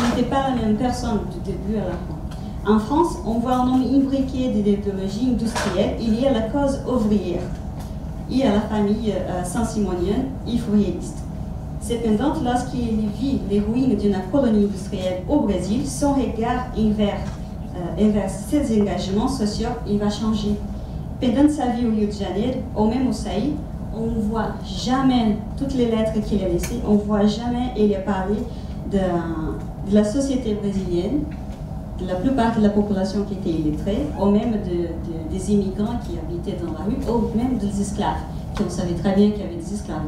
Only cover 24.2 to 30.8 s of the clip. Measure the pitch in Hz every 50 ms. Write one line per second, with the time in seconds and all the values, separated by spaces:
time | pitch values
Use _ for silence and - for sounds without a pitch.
24.2 | 202 208 226 226 - - - - - - 190 - - 233 254 277 269 262 247 240
25.2 | 220 214 196 - - - - - 285 277 262 247 240 226 220 220 220 220 220 214
26.2 | 208 - 220 190 185 180 170 175 - - 233 233 - 208 208 202 202 202 214 208
27.2 | 208 214 214 - 240 240 240 240 254 - - 208 214 208 202 190 - 214 196 185
28.2 | 185 190 214 226 - - - - - - - - - 180 190 196 185 185 175 170
29.2 | 165 165 156 156 156 - - - - - - - - 196 202 214 208 214 - 277
30.2 | 269 277 254 233 233 220 208 202 202 202 190 190